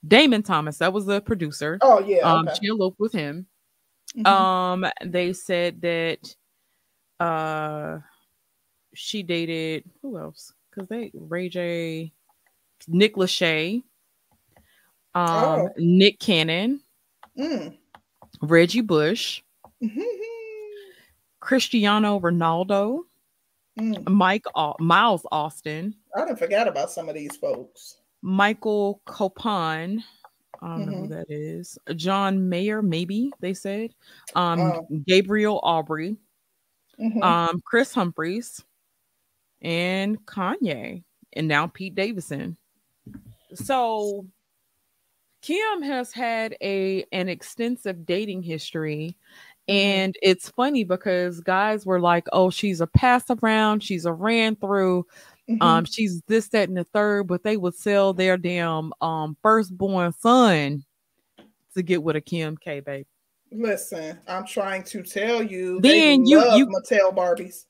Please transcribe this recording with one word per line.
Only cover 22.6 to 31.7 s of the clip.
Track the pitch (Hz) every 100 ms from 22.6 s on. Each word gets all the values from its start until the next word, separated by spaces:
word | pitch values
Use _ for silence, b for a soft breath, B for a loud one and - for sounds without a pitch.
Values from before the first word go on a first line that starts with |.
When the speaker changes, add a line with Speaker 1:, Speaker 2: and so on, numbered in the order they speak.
| 190 202 202 277 349 _ _ _ _ _ _ -
Speaker 2:
Mm. | 220 208 170
Speaker 1:
Mike | 202 185 208 -
Au-, | - 151 -
Miles | 165 175 233 185 -
Austin. | 156 151 - - 156 190 214 _ 196
Speaker 2:
I |
done | 320 233
forgot | 170 202 226
about | 139 151
some | - 160
of |
these | 156 147 -
folks. | 151 131 120 _ - - _ _
Speaker 1:
Michael | 185 190 202 214 220 208 202 208 -
Copon. | - 196 - 233 202 160 160 170 214 226 b _ _ _ -
I | 170
don't | 165 156
know |
who | 190
Speaker 2:
Mm-hmm. | 156
Speaker 1:
that | 156 170
is. | 147 151 165 180